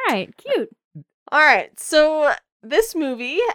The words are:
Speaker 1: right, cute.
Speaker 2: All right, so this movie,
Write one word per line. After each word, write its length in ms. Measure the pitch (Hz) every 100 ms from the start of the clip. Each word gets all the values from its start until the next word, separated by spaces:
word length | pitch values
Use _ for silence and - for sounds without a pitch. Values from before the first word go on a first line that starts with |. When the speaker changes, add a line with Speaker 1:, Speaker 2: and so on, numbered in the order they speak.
| 494
Speaker 1:
right, 240 | 208 - -
cute. 340 | 539 466 226 _ _ 156 - _ -
Speaker 2:
All 80 | 294
right, 360 | 302 214 - -
so 520 | - 311 302 311 294 - _ _
this 320 | 220 311 440
movie, 460 | 330 277 240 247 330 480